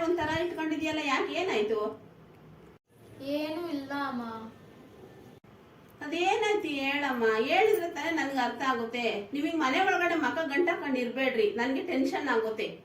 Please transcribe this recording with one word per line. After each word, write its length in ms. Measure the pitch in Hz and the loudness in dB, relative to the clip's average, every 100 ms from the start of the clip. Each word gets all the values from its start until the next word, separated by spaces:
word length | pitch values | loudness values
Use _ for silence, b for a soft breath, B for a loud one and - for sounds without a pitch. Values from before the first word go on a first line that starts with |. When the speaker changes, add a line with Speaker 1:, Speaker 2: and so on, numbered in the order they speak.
Speaker 1:
ಒಂಥರ 260 | 330 349 302 320 | 2 2 0 0
ಇಟ್ಕೊಂಡಿದ್ಯಲ್ಲ, 580 | 349 320 311 311 311 311 294 | -2 -2 -2 0 -2 -2 0
ಯಾಕೆ, 280 | 269 403 | 0 0
ಏನಾಯ್ತು? 480 | 302 381 233 208 214 220 - - - - - - - - - _ - - - | -2 0 0 0 0 -2 -6 -14 -20 -20 -20 -20 -20 -20 -20 _ -20 -20 -12
Speaker 2:
ಏನೂ 400 | 277 294 302 320 349 | -4 -2 -2 -4 -4
ಇಲ್ಲ 220 | 285 269 277 269 | -6 -4 -4 -4
ಅಮ್ಮ. 160 | 247 233 220 226 - - - - - - - - - - - - - - - 302 | -4 -6 -8 -12 -16 -20 -20 -20 -20 -20 -20 -20 -20 -20 -20 -20 -20 -20 -12 -6
Speaker 1:
ಅದೇನಾಯ್ತು 600 | 330 359 440 427 415 311 | 0 2 2 2 2 0
ಹೇಳಮ್ಮ, 580 | 277 269 285 277 247 226 220 | -2 -2 0 0 2 2 2
ಹೇಳಿದ್ರೆ 500 | 269 359 427 349 339 | 4 4 6 4 0
ತಾನೇ 220 | 294 320 | -4 -2
ನನ್ಗೆ 280 | 311 269 269 | -2 -2 0
ಅರ್ಥ 220 | 240 - 262 | -2 0 -2
ಆಗುತ್ತೆ. 640 | 240 226 240 233 208 202 | 0 -2 -2 -2 -2 -4
ನೀವ್ 120 | 285 320 | -4 -2
ಹಿಂಗ್ 160 | 330 | 0
ಮನೆ 180 | 262 320 | 2 4
ಒಳಗಡೆ 360 | 392 359 349 330 | 4 4 2 2
ಮಕ್ಕ 240 | 262 330 | 0 0
ಗಂಟ 300 | 311 277 349 | 0 2 2
ಹಾಕೊಂಡ್ 280 | - 294 254 | 2 0 0
ಇರ್ಬೇಡ್ರಿ, 500 | 233 233 262 226 208 | 0 0 0 2 2
ನನ್ಗೆ 320 | 233 254 269 | 2 0 0
ಟೆನ್ಷನ್ 460 | 359 262 - 330 285 | 0 0 2 0 0
ಆಗುತ್ತೆ. 380 | 226 220 220 170 - | 2 0 -2 -6 -8